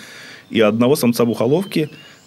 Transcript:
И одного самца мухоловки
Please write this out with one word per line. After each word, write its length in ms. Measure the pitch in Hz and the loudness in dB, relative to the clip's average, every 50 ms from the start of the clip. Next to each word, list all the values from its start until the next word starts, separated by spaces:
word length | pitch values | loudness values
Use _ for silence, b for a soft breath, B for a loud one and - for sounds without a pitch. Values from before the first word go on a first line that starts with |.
| B B B B B B B B B B | B B B B B B B B B B
И 100 | - 110 | 0 2
одного 360 | 110 104 107 113 123 123 147 | 2 2 2 2 2 2 2
самца 300 | - - 120 117 - 120 | 2 2 0 2 2 0
мухоловки 640 | 117 107 - 110 120 143 175 196 - - 170 151 147 B B B B B B B | 0 0 0 0 0 0 0 -2 -2 -2 -4 -4 -4 B B B B B B B